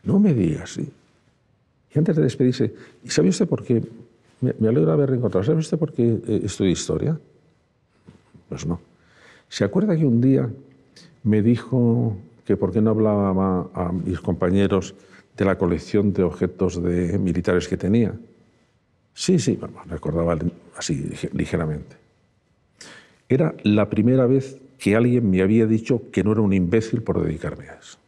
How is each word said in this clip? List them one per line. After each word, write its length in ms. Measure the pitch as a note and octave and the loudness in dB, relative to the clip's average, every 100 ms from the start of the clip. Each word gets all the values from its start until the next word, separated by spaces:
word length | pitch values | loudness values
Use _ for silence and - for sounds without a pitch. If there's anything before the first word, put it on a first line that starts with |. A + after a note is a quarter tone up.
"No 160 | - G3 | 2 4
me 160 | G#3 | 4
digas, 360 | B2+ E2+ D#2 - | 4 0 -2 -8
sí". 160 | - - - _ _ _ _ _ _ _ _ _ | -10 -12 -12 _ _ _ _ _ _ _ _ _
Y 40 | - | -2
antes 180 | E3 D#3 | 0 2
de 60 | |
despedirse, 520 | D3 - B2+ B2 G#2 - - _ | 0 2 0 2 -4 -4 -20 _
"¿Y 60 | - | -4
sabe 180 | - E3+ | 0 2
usted 200 | F3 F3+ | 2 -2
por 140 | C#3 | -2
qué? 180 | - A#2 - - - _ _ _ | 0 -2 -2 -16 -20 _ _ _
Me, 140 | B2+ - | -4 0
me 100 | A2 | 0
alegro 180 | B2+ D#3+ | 2 2
de 60 | |
haber 180 | D#3 C#3 | 2 0
reencontrado. 340 | B2+ A#2 F2+ | 0 0 0
¿Sabe 140 | G2+ D#3 | 0 0
usted 200 | D#3 E3 | 0 -4
por 140 | D#3+ | -4
qué, 260 | - A#2 A2 - | 0 0 0 -2
eh, 140 | G#2 | -2
estudio 260 | G2 - G2 | -2 -2 0
historia?". 480 | E2 - D#2+ - D#3+ - _ _ _ _ _ _ _ - - _ - _ | 0 -2 -2 -2 -4 -8 _ _ _ _ _ _ _ -20 -20 _ -20 _
"Pues 180 | C#2+ D#2 | -10 -6
no". 140 | E2+ - _ _ _ - - _ | -8 -10 _ _ _ -20 -20 _
"¿Se 160 | - | -4
acuerda 320 | G2+ - G#3+ E3 | 0 0 0 2
que 80 | D3+ | 2
un 140 | A#2 | 4
día 280 | C3 C3+ C3 G#2 - - _ - - _ | 4 2 0 -8 -18 -20 _ -20 -20 _
me 180 | G#2+ G#2+ | 0 2
dijo 760 | G#2 A#2+ - C3 A#2+ A#2 A#2 G2 - _ - | 4 2 0 0 2 2 0 -4 -12 _ -4
que 100 | G2+ | -2
por 160 | F#2 | 0
qué 80 | G2 | 2
no 100 | A2 | 2
hablaba 440 | A2 G#2+ G#2 G2 | 2 2 2 0
ma-, 340 | F#2+ F#2+ F#2 E2+ | 0 0 -2 -4
a 180 | - F2 | -6 -4
mis 280 | F2+ E2 F2 | -4 -4 -4
compañeros 760 | - E2+ F2+ F#2+ G2 F#2+ - - - - _ - | -4 -2 2 2 2 0 -2 -16 -20 -20 _ -2
de 80 | |
la 140 | F#2+ F#2 | 0 2
colección 540 | F2+ E2 - G#2+ G2+ | 0 -2 0 0 2
de 100 | F#2 | 2
objetos 600 | F2+ - F2+ - F#2+ F2 | -2 0 -6 -2 -4 -2
de 360 | F2 F2 F2 G2 | -2 -2 -2 -2
militares 500 | F#2+ F2 F2 F2+ - | 0 -2 0 -2 -2
que 80 | F2+ | -4
tenía?". 380 | F#2 A2+ G#2 - - _ _ _ _ _ _ _ _ | 0 2 0 -4 -16 _ _ _ _ _ _ _ _
"Sí, 260 | - - F#3 | -8 0 2
sí", 180 | B2+ G2+ | 2 -4
bueno, 220 | - - - | -6 -16 -12
recordaba 500 | D#2+ D2+ D#2+ E2+ D#2+ - - - - | -8 -4 -2 0 -2 -4 -8 -20 -12
así 180 | - | -6
lige-, 360 | D#2+ - - - | -6 -6 -8 -8
ligeramente. 600 | - - E2+ D#2+ D2+ - - _ _ _ _ _ _ _ _ - - _ _ _ | -6 -4 -4 -4 -6 -12 -20 _ _ _ _ _ _ _ _ -20 -20 _ _ _
Era 260 | C3 D3+ - | 0 0 0
la 260 | G#2 G#2 G#2 | 0 2 2
primera 360 | G#2+ A2 C3 B2 | 2 2 4 4
vez 320 | C3+ C3 - - _ | 2 0 -14 -20 _
que 180 | G2 G#2+ | 0 2
alguien 340 | A#2+ B2 A2+ | 4 2 2
me 120 | F#2 | 2
había 240 | F#2+ A2 A2 | 4 4 4
dicho 360 | A2 A2 A#2+ A#2+ | 0 0 -2 -2
que 140 | - | -2
no 80 | F#2+ | 0
era 80 | G#2+ | 2
un 120 | G#2 | 2
imbécil 500 | F#2+ F2 A2+ A2 B2 | 2 2 0 0 -4
por 200 | - E2+ | -2 -2
dedicarme 460 | E2 D#2 D2+ - - | -2 -4 -8 -10 -18
a 60 | |
eso. 240 | - - - | -20 -20 -20